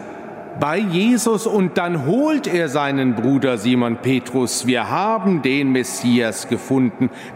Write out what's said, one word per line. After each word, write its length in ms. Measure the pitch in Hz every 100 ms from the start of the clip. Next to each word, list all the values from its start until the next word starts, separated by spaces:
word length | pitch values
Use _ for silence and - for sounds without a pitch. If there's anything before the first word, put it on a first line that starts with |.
| - - - - - -
bei 160 | 143 180
Jesus 680 | 208 170 226 240 233 208 -
und 320 | 202 185 190
dann 260 | 175 170
holt 420 | 131 240 302 302 -
er 220 | 175 160
seinen 460 | 147 143 135 131
Bruder 420 | 113 123 139 135 117
Simon 400 | 117 123 120 113
Petrus. 680 | 127 131 - 131 120 - 120
"Wir 240 | 120 107
haben 500 | 147 208 220 196 170
den 320 | 127 139 139
Messias 760 | 127 113 - 123 120 113 107 -
gefunden." 640 | 117 - 135 123 - 127 - -